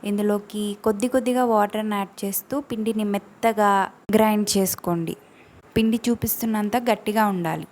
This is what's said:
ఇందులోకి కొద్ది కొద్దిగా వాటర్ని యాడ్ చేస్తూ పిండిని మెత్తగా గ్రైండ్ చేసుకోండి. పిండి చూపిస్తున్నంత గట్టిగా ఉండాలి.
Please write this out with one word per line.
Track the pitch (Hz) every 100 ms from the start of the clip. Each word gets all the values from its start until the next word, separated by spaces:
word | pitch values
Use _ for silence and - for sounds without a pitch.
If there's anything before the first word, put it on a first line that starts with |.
ఇందులోకి | 208 202 208 208 208 208 208 202
కొద్ది | - 208 247
కొద్దిగా | 262 240 247
వాటర్ని | 247 214 208 214 214 208
యాడ్ | 196 -
చేస్తూ | 196 196 - 277
పిండిని | 294 220 220 220
మెత్తగా | 214 202 - - 226 214 208 196 190 - -
గ్రైండ్ | 214 220 214 202 202
చేసుకోండి. | 185 - - 170 165 - - - - - - -
పిండి | 226 226 240
చూపిస్తున్నంత | 233 233 - 226 214 208 247
గట్టిగా | 240 208 - 208 214
ఉండాలి. | 185 170 160 151